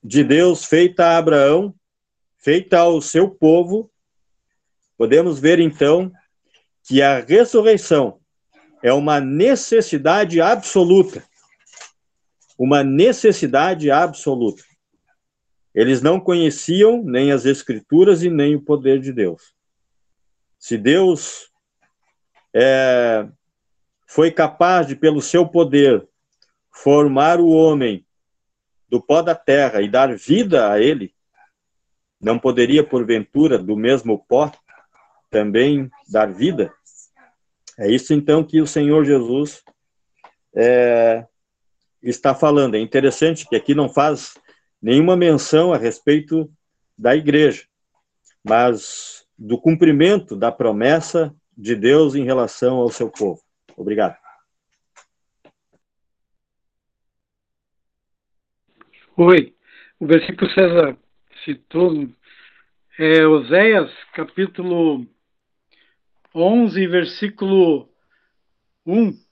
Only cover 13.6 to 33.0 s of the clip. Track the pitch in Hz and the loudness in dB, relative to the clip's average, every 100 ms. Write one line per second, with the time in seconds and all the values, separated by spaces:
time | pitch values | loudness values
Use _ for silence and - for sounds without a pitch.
13.6 | 175 170 151 139 170 156 - 131 113 98 | -2 -2 0 0 0 -4 -6 -4 -4 -6
14.6 | _ _ _ _ _ _ _ _ _ _ | _ _ _ _ _ _ _ _ _ _
15.6 | _ - 120 131 139 185 185 175 160 - | _ -2 0 0 0 -2 -2 0 -2 -4
16.6 | - 180 214 240 190 123 139 139 123 135 | -6 2 2 2 -4 -2 0 0 -2 -4
17.6 | - 110 _ 156 196 170 175 160 143 147 | -6 -12 _ 4 4 4 0 -2 0 -2
18.6 | 147 147 131 135 135 123 95 82 _ _ | -2 -2 0 -2 -4 -4 -6 -6 _ _
19.6 | _ _ _ _ _ _ _ _ _ _ | _ _ _ _ _ _ _ _ _ _
20.6 | - 117 110 170 190 156 - - _ _ | -10 -4 0 2 2 -2 -8 -18 _ _
21.6 | _ _ _ _ _ _ _ _ _ 110 | _ _ _ _ _ _ _ _ _ 0
22.6 | 131 135 131 123 120 110 104 _ _ _ | 2 2 0 0 0 -2 -6 _ _ _
23.6 | _ _ _ _ _ - 165 165 156 151 | _ _ _ _ _ 0 0 0 -2 0
24.6 | 175 180 143 135 156 151 - 170 170 175 | 0 2 -2 0 0 0 -2 -2 0 0
25.6 | 156 143 139 110 - _ _ _ _ _ | 2 2 4 2 -4 _ _ _ _ _
26.6 | _ - 143 147 147 135 151 175 170 160 | _ -6 2 2 2 2 0 2 2 4
27.6 | 160 147 123 95 _ _ _ _ _ _ | 4 2 -4 -6 _ _ _ _ _ _
28.6 | _ _ _ 120 - 156 170 160 - 139 | _ _ _ -6 0 0 0 -4 0 0
29.6 | 135 107 101 123 135 107 - 180 214 156 | 0 -2 -2 0 0 -4 -2 -2 2 0
30.6 | 107 104 123 147 95 _ _ _ _ _ | 2 2 0 -2 -8 _ _ _ _ _
31.6 | _ _ _ _ _ _ 104 117 131 123 | _ _ _ _ _ _ -6 -2 -2 0
32.6 | 120 151 147 127 | 0 0 0 -4